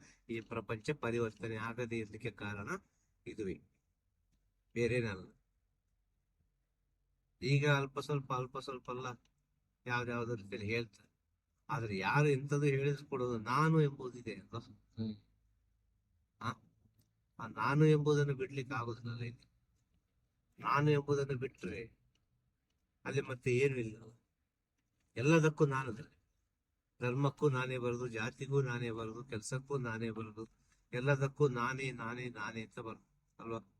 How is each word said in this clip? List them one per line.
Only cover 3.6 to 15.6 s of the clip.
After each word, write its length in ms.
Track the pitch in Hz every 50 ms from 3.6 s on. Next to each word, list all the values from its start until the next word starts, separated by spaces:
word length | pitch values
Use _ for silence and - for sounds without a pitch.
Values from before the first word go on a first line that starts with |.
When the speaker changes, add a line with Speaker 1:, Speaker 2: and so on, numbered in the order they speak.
| - _ _ _ _ _ _ _ _ _ _ _ _ _ _ _ _ _ _ _ _ _ -
Speaker 1:
ಬೇರೇನಲ್ಲ. 600 | 113 120 117 123 123 113 107 95 92 90 - - _ _ _ _ _ _ _ _ _ _ _ _ _ _ _ _ _ _ _ _ _ _ _ _ _ _ _ _ _ _ _ _ _ _ _ _ _ _ _ _ _
ಈಗ 280 | 120 135 143 139 143 147
ಅಲ್ಪ 300 | 143 139 139 135 - 143
ಸ್ವಲ್ಪ, 340 | 135 - 147 139 127 120 131
ಅಲ್ಪ 240 | 127 127 123 139
ಸ್ವಲ್ಪ 340 | 135 - 139 127 123 120 127
ಅಲ್ಲ, 160 | 123 127 131 123 120 - _ _ _ _ _ _ _ _ _ _ _ _ _
ಯಾವ್ದ್ಯಾವ್ದೋ 500 | 127 123 120 120 120 120 120 117 117 123
ರೀತಿಯಲ್ಲಿ 380 | 101 98 98 123 113 101 104 113
ಹೇಳ್ತಾರೆ. 360 | 117 117 - - - - _ _ _ _ _ _ _ _ _ _ _ _ -
ಆದ್ರೆ 280 | 110 117 113 107 98
ಯಾರು 300 | 95 95 101 120 143 151
ಎಂತದ್ದು 380 | 147 139 131 143 143 147 143 147
ಹೇಳಿದ್ರು 400 | 143 135 135 139 147 143 139 -
ಕೊಡೋದು 340 | - 143 127 123 123 120 110
ನಾನು 420 | 104 117 127 143 156 160 160 156
ಎಂಬುದಿದೆ 520 | 151 139 143 135 131 123 120 123 123 113 98
ಅಲ್ವಾ? 240 | 95 95 - 110 113
Speaker 2:
ಹ್ಮ್. 560 | - - 104 - _ _ _ 113 113 107 107 107 _ _ _ _ _ _ _ _